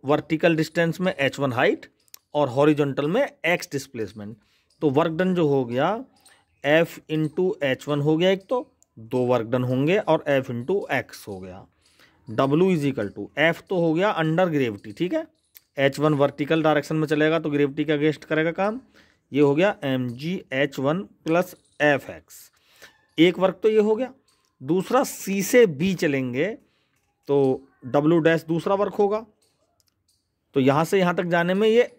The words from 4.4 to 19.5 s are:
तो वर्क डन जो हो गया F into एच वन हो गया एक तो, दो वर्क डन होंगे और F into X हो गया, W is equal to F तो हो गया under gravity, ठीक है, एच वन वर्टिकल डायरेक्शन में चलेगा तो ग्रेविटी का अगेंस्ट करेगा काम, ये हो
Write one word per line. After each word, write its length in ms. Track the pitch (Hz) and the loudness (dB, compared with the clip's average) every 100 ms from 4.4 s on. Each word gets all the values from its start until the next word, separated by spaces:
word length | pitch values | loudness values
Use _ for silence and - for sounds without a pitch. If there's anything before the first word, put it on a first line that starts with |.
| _ _ _ _ | _ _ _ _
तो 80 | 156 | 0
वर्क 220 | 135 165 | 2 0
डन 220 | 160 185 | 0 0
जो 140 | 180 151 | 2 2
हो 160 | 139 | 0
गया 320 | 120 120 160 226 269 _ _ _ _ _ | 0 -2 -2 -2 -8 _ _ _ _ _
F 340 | 139 156 165 - - | 2 2 2 -4 -8
into 400 | 156 156 160 185 - | -4 -4 -2 -2 -2
एच 240 | 143 131 - | -4 -4 -4
वन 120 | 147 | -2
हो 160 | 143 156 | 0 2
गया 140 | 180 | 2
एक 160 | 190 - | 0 -2
तो, 220 | 254 - _ _ - | -6 -6 _ _ -20
दो 200 | 110 127 | -6 -2
वर्क 280 | 123 123 113 | 2 0 0
डन 180 | 123 | -4
होंगे 340 | 123 127 143 196 | -2 0 0 0
और 260 | - 160 151 | 0 0 0
F 200 | 139 135 | -2 -2
into 260 | 120 127 196 - | -6 -4 -4 -2
X 340 | 139 - - - | -4 -6 -14 -14
हो 100 | 95 | -14
गया, 260 | 92 92 - _ _ _ _ _ - | -14 -18 -20 _ _ _ _ _ -8
W 380 | 110 139 147 190 | -2 2 2 2
is 160 | 175 | 2
equal 260 | 143 123 101 | 0 -2 -6
to 160 | 98 101 - | -8 -8 0
F 200 | 160 165 - | 0 0 -4
तो 80 | 185 | -2
हो 160 | 170 | 0
गया 200 | 160 202 175 | 0 0 0
under 280 | 160 165 185 | 0 0 0
gravity, 480 | 147 123 101 110 104 | 0 -2 -4 -12 -6
ठीक 140 | 175 | -4
है, 100 | 311 330 _ _ _ _ - | -4 -6 _ _ _ _ -2
एच 200 | 139 139 | 0 2
वन 160 | 151 | 0
वर्टिकल 480 | 147 139 135 143 160 | 2 0 0 -2 0
डायरेक्शन 340 | 156 147 139 156 | 2 0 0 -2
में 100 | 151 | -2
चलेगा 300 | 151 156 165 | 0 0 0
तो 120 | 160 | -2
ग्रेविटी 340 | 143 143 143 | 0 0 -2
का 100 | 151 | -2
अगेंस्ट 300 | 147 156 147 | 0 0 -2
करेगा 280 | - 156 160 | -4 -2 -2
काम, 280 | 165 202 233 - _ _ _ _ | -2 -4 -4 -12 _ _ _ _
ये 80 | 131 | 2
हो 140 | 143 | 2